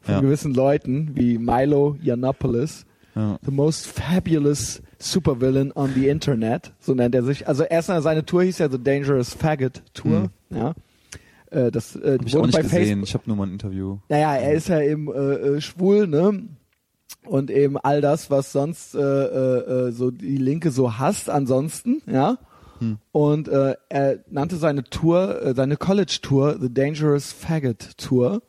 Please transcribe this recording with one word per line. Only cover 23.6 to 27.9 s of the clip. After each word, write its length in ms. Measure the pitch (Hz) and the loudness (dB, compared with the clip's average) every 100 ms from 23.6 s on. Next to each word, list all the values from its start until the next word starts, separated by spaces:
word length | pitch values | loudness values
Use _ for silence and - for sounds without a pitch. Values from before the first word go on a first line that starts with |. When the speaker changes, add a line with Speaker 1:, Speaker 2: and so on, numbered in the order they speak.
| 135 127 _ | 0 -2 _
Speaker 1:
er 300 | 143 139 117 _ | 0 0 0 _
nannte 260 | 147 151 175 | -6 -4 -2
seine 280 | 156 143 123 | 0 0 -4
Tour, 540 | - 160 175 190 - | 0 2 4 2 -2
äh, 120 | - | -2
seine 240 | 127 135 147 | 0 0 0
College-Tour 800 | 147 196 185 - - 135 143 147 | 0 2 0 -4 0 2 4 0
The 140 | 127 | -2
Dangerous 580 | 123 139 151 151 143 - | 0 0 0 2 2 -2
Faggot 680 | - - 160 135 113 - | -12 -4 -2 -2 -4 -10